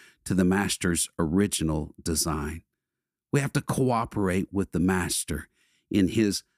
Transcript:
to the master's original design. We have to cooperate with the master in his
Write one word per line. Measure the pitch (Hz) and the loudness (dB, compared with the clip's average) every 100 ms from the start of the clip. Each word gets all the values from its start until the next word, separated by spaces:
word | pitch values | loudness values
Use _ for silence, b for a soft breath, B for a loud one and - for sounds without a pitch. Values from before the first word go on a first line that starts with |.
| b b | b b
to | - | -2
the | 92 | 2
master's | 92 95 98 - 92 85 - - | 4 2 0 -2 0 0 -2 -2
original | 80 92 101 - 80 76 76 - | 0 2 2 0 -2 -2 -6 -8
design. | 85 78 82 76 73 82 - _ _ _ _ _ _ | -4 -2 -2 -4 -6 -10 -16 _ _ _ _ _ _
We | 147 | -2
have | 139 | 0
to | 143 | -4
cooperate | - - 127 117 113 104 95 92 - | -2 0 2 0 0 0 0 0 0
with | 98 90 | -2 -2
the | 82 | 0
master | 92 92 87 - - 71 - _ _ _ - | 2 2 0 -4 -4 -8 -10 _ _ _ -2
in | 101 90 | 2 2
his | 107 104 - - | 2 0 0 -8